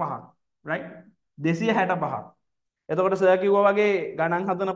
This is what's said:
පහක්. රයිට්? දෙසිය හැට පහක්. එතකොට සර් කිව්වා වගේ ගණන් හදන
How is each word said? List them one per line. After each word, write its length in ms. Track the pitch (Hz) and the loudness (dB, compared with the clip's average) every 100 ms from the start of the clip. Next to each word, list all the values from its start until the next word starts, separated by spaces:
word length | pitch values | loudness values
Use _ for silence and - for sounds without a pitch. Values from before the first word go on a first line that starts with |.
පහක්. 220 | 151 120 - _ _ _ | -6 -8 -14 _ _ _
රයිට්? 220 | 147 170 - - - _ _ - | -8 -8 -8 -18 -20 _ _ -6
දෙසිය 340 | 156 165 226 220 | -2 0 0 0
හැට 160 | 185 180 | 0 0
පහක්. 220 | 151 120 - _ _ _ _ _ - | -4 -8 -12 _ _ _ _ _ -6
එතකොට 260 | 156 190 190 | 0 0 2
සර් 180 | 190 185 | 4 4
කිව්වා 300 | 196 202 202 | 4 4 4
වගේ 180 | 202 208 196 156 - | 4 2 0 -4 -4
ගණන් 300 | 165 170 196 | -2 -2 -2
හදන 240 | 180 190 | -4 -4